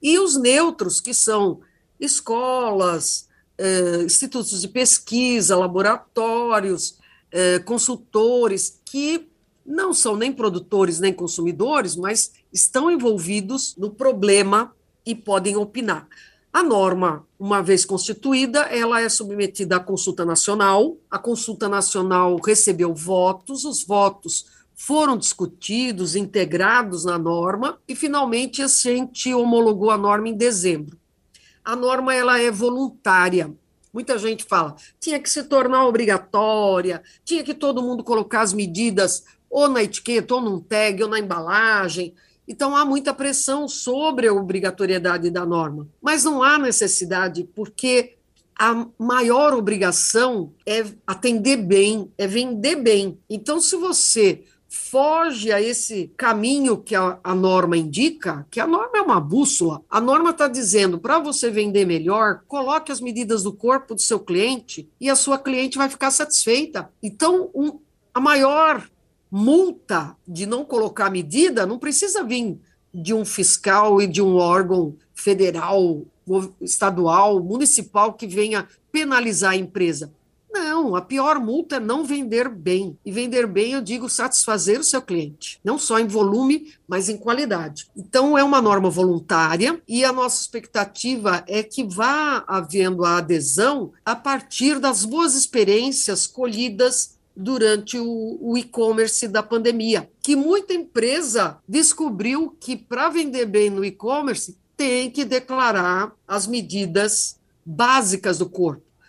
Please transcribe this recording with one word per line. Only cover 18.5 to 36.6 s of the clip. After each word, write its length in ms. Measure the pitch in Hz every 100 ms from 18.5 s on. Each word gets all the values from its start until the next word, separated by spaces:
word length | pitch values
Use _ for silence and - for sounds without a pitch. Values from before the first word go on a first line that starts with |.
| 277
ela 380 | 294 240 233 233
é 100 | 226
submetida 640 | 226 202 202 196 - 185 185
à 40 |
consulta 440 | 185 185 190 175
nacional. 720 | 170 165 - 208 196 196 285 - _
A 80 | 196
consulta 500 | 240 233 - 196 208
nacional 680 | 202 - 196 185 185 180 175
recebeu 580 | 208 214 - 170 175
votos, 720 | 156 170 185 180 185 - 269
os 200 | 285 -
votos 600 | - 202 196 196 165 - - _ _
foram 420 | - - 302 302 233
discutidos, 1000 | - - 180 - - 220 254 190 180 180
integrados 880 | 196 208 165 175 190 240 220 175
na 120 | 175 170
norma, 640 | 165 170 175 202 269 - -
e 80 |
finalmente 640 | 254 302 285 262 233 254 254
a 60 | 269
gente 640 | - 247 247 254 - 262
homologou 580 | 247 240 233 226 202 214
a 60 | 214
norma 320 | 202 208 226
em 60 |
dezembro. 640 | 214 240 202 180 156 151 - _ _ _ _ _ _
A 120 | - 240
norma, 360 | 247 262 262
ela 280 | 254 247 247
é 100 | 240
voluntária. 1040 | 202 240 247 269 - 208 185 180 180 151 151 _ _ _
Muita 240 | 226 247 233
gente 260 | 220 220
fala, 300 | - 185 156 151 - _
"Tinha 220 | 320 294
que 100 | -
se 140 | 294
tornar 420 | - 277 247 262 254
obrigatória, 1120 | 226 220 190 - 202 214 214